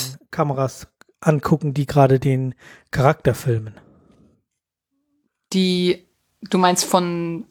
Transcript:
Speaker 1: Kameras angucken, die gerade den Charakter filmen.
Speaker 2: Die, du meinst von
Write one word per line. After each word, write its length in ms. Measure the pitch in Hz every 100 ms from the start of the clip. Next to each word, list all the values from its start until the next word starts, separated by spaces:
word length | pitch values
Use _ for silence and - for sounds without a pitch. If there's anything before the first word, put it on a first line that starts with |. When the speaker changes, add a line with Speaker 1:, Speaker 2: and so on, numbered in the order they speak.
| 131 135 -
Speaker 1:
Kameras 560 | - 147 135 131 - - _ _ _
angucken, 520 | 165 151 - 156 147
die 120 | 135 139
gerade 320 | 143 135 131
den 340 | 139 131 131 - - - _
Charakter 420 | 151 135 156 139
filmen. 400 | - 135 113 110 - _ _ _ _ _ _ _ _ _ _ _ _ _ _ _ _ -
Speaker 2:
Die, 540 | 190 185 180 180 170 _ _ _ _ -
du 80 | 185
meinst 280 | 180 180 -
von 600 | 185 175 170 170 165 -